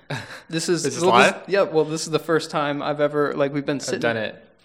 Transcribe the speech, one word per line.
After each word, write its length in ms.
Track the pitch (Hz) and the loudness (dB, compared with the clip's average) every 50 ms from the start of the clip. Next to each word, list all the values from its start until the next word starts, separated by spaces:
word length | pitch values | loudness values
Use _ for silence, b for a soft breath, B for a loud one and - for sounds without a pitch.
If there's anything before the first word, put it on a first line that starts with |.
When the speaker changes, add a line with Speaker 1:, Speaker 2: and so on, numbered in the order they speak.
| _ - | _ -10
Speaker 1:
<laughs> 400 | 143 110 - - - - - - | -10 -10 -10 -12 -16 -18 -12 -6
Speaker 2:
This 180 | 160 165 - | -6 -4 0
is, 140 | 185 175 151 | 0 0 0
Speaker 1:
This 160 | 143 135 120 | 0 -2 -2
is 60 | 135 170 | 0 4
Speaker 2:
well, 120 | - 113 | 6 6
this, 160 | 123 143 190 | 8 6 6
Speaker 1:
live? 120 | 196 - - | 4 0 -4
Speaker 2:
yeah, 140 | 160 190 196 | 0 2 2
well, 240 | 180 165 156 156 147 | 2 2 2 0 0
this 160 | 151 160 160 | 0 -2 -6
is 80 | - 165 | -4 -2
the 80 | 156 | -4
first 320 | 143 - 170 160 151 160 - | -2 0 0 0 0 -2 -2
time 320 | 175 156 143 147 143 143 | -4 -2 -2 -2 -4 -4
I've 180 | - 147 147 147 | -4 -4 0 0
ever, 360 | 147 147 151 147 143 - - | 0 0 2 0 0 0 0
like, 180 | 147 139 139 143 | 0 -2 -2 -2
we've 140 | 143 139 | -4 -4
been 80 | 151 143 | -4 -4
Speaker 1:
I've 80 | 127 - | -4 -4
Speaker 2:
sitting. 160 | 131 127 120 | -4 -4 0
Speaker 1:
done 180 | 120 117 113 | 0 0 0
it. 260 | 110 107 - - - - _ _ _ | -2 -4 -6 -8 -12 -20 _ _ _